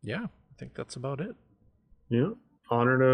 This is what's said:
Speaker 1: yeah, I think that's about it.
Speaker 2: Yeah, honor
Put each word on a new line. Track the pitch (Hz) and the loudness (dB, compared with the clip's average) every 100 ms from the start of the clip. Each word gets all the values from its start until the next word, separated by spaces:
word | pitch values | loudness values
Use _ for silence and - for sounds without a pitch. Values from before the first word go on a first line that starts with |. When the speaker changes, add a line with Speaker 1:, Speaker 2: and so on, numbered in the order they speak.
Speaker 1:
yeah, | - 139 | -8 -8
I | 226 _ _ - | -8 _ _ -20
think | 127 | -18
that's | - 123 - | -14 -14 -10
about | 127 139 | -8 -8
it. | 190 - _ _ _ _ _ - _ | -8 -12 _ _ _ _ _ -20 _
Speaker 2:
Yeah, | 117 151 226 _ _ _ | 0 0 -2 _ _ _
honor | 117 120 131 131 | 0 2 4 4